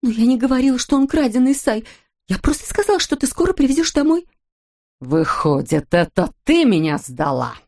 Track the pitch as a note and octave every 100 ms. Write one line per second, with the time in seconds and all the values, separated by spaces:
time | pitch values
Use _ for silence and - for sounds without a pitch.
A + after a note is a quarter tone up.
0 | B3+ A3+ A3+ B3+ B3+ B3+ C4+ B3+ - C#4
1 | C4+ E4+ C#4 A3 B3+ C4+ - A3 A3 -
2 | _ _ _ F#3 - D4+ - - G#4 G4
3 | - - B3+ - F#4 F#4 C#4 C4+ E4 -
4 | D4 E4 F4 _ _ _ _ _ _ _
5 | B2+ D#3 D#3+ - D#3 C#3+ C#3 D#3 - E3+
6 | E3 - C3 - - E4 D4+ F#3 D#3 D3
7 | - B2+ D3+ C3 A#2+ G#2+